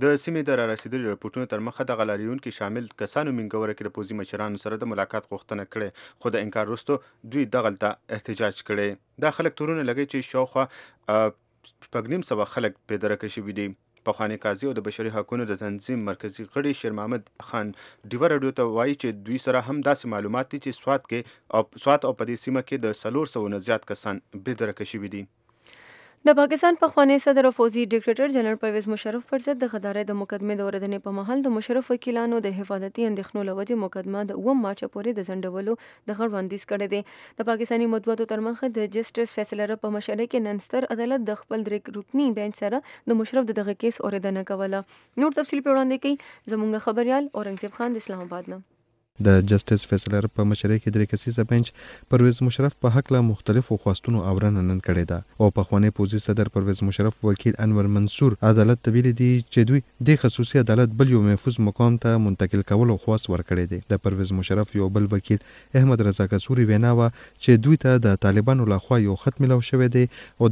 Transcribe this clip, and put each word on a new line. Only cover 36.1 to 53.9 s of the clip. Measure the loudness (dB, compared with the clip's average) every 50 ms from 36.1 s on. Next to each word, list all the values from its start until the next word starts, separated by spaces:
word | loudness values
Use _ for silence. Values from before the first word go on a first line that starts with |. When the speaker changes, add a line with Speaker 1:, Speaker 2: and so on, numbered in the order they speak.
Speaker 2:
دغه | -6 -4 -4 -4
وړاندیز | -4 -4 -6 -6 -8 -10 -8 -8
کړی | -6 -6 -4 -4
دی. | -4 -6 -6 -8 -16 -20 -20 -20 _ -8
د | -4 -4
پاکستاني | -2 -2 -2 -2 -2 0 0 0 -2
مطبوعاتو | -2 -2 -2 -4 -4 -4 -4 -4
تر | -4 -4 -6
مخه | -6 -4 -6 -6 -4
د | -4 -6 -4 -4 -6
جسټس | -6 -6 -4 -6 -6 -4 -4 -6
فیصله | -6 -6 -6 -6 -4 -4
رب | -4 -6 -4
په | -6 -6
مشرۍ | -6 -6 -6 -4 -4 -4 -2 -2
کې | -4 -2 -2
نن | -6 -8 -8
ستر | -4 -4 -4 -2 -2 -4 -4
عدالت | -4 -2 -2 -2 -2 -4
د | -6 -8
خپل | -8 _ -6 -6 -4 -4
درې | -6 -6 -8 -10 -12
رکني | -14 -12 -4 -2 0 0 0 0 -2
بینچ | -4 -6 -6 -6 -6
سره | -4 -4 -4 -6 -8 -16 -14 _ 0 0
د | 0
مشرف | 0 0 0 0 0 0
د | -2 -4
دغه | -4 -4 -4 -2 -2
کیس | -4 -4 -2 -4 -4
اوریدنه | -4 -4 -4 -4 -4 -4 -4 -6
کوله. | -6 -4 -4 -4 -4 -6 -6 -10 -16 _ _ _ _ -2 0
نور | 0 0 -2
تفصیل | -4 -2 -4 -4 0
په | 0 2
وړاندې | 2 2 0 -2 -2 -2
کوي | -2 -2 -2 -6 -14 -20 -20 _ -6 -4
زموږ | -4 -2 -2 -2 -2 -2
خبریال | -2 -2 0 0 0 0 0 -2 -2
اورنګزیب | -6 -8 -8 -8 -8 -10 -10 -12 -8 -6
خان | -6 -4 -4 -6
د | -6
اسلام | -8 -10 -10 -10 -10
آباد | -10 -12 -10 -12 -14
نه. | -14 -16 _ _ _ _ _ _ _ _ _ _ 0 4
Speaker 3:
د | 6 6 6 6 4
جسټس | 2 2 2 2 0 0 0 0
فیصله | -2 -2 -2 -2 -2 -2 -2
رب | -2 -2 0
په | 0 0
مشرۍ | 0 0 0 0 0 0
کې | 0 0 0
درې | 0 0 0
کسیزه | -2 -4 -4 -4 -2 -2 0 2
بینچ | 2 2 2 0 -4 -12 -20 -20 -20 -20 -4 _
پرویز | 4 6 6 6 4 4 2
مشرف | 0 2 2 0 0 0 _ 0
په | 2 2
هکله | 2 2 2 2 2 4
مختلفو | 2 2 0 0 0 2 2 2 2 -2 0
خواستونو | 0 0